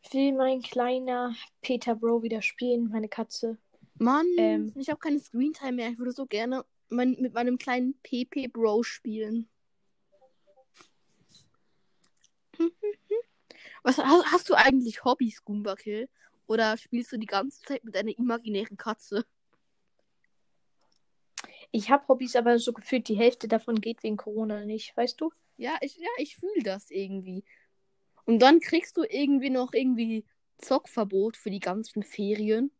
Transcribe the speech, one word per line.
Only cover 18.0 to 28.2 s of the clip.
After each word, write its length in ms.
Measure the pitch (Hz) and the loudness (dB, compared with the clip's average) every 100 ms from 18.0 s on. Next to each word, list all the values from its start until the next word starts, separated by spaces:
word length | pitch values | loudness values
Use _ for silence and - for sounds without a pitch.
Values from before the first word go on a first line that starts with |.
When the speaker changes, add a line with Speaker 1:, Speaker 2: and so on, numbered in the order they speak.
| 214 - | -4 -2
Speaker 2:
imaginären 600 | 247 233 233 202 214 202 | -2 -2 -2 -4 -4 -8
Katze? 480 | 226 220 - 208 - _ _ _ _ _ _ _ _ _ _ _ _ _ _ _ _ _ _ _ _ - - - - | -8 -8 -4 -6 -6 _ _ _ _ _ _ _ _ _ _ _ _ _ _ _ _ _ _ _ _ -18 -18 -20 -6
Speaker 1:
Ich 180 | 226 202 | -6 4
hab 160 | 277 - | 2 4
Hobbys, 300 | 262 254 240 | 2 4 2
aber 220 | 233 233 | 4 4
so 120 | 240 | 2
gefühlt 360 | 233 - 254 - | -8 -2 -2 0
die 80 | 208 | 4
Hälfte 320 | 233 247 220 | 4 4 -2
davon 320 | 220 233 220 | -2 0 -2
geht 220 | 226 233 | -2 -6
wegen 120 | 220 214 | -6 -6
Corona 460 | - 214 220 208 | -6 -6 -4 -6
nicht, 320 | 208 214 - - | -6 -8 -8 -4
weißt 240 | 247 - | -4 -2
du? 120 | 320 _ _ - | -6 _ _ -10
Speaker 2:
Ja, 200 | 247 320 | -8 -6
ich, 160 | 285 - | -6 -8
ja, 120 | 349 480 | -8 -6
ich 180 | 302 - | -8 -8
fühl 260 | 370 415 | -4 -2
das 280 | 208 190 - | -2 -6 -8
irgendwie. 540 | 196 196 196 185 185 - _ _ _ _ _ _ _ | -8 -6 -8 -8 -12 -14 _ _ _ _ _ _ _